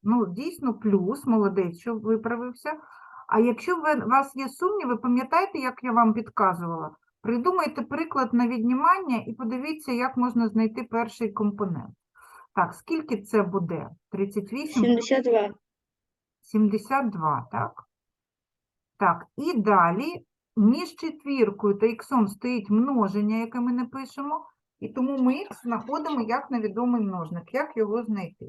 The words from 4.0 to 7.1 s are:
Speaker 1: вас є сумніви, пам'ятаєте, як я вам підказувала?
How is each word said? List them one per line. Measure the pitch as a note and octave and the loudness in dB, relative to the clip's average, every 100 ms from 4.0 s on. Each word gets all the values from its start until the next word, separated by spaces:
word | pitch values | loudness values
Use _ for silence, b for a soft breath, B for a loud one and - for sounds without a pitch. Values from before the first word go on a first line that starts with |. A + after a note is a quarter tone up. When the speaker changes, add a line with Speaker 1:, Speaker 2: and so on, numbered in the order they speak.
| G#3 | 4
Speaker 1:
вас | C4+ C#4 C4 | 2 2 -4
є | C4+ | -8
сумніви, | - F4+ G#4 C4 A3 | -2 -2 0 -2 -2
пам'ятаєте, | B3 B3 B3+ E4 F#4+ D#4 | 2 0 2 2 2 -2
як | C4 A#3+ | -6 -4
я | B3 | 0
вам | A#3 A3 | 4 4
підказувала? | G#3+ G#3+ - F#3+ F3 E3+ E3 D#3 - _ | 4 -2 2 2 2 -4 -6 -8 -14 _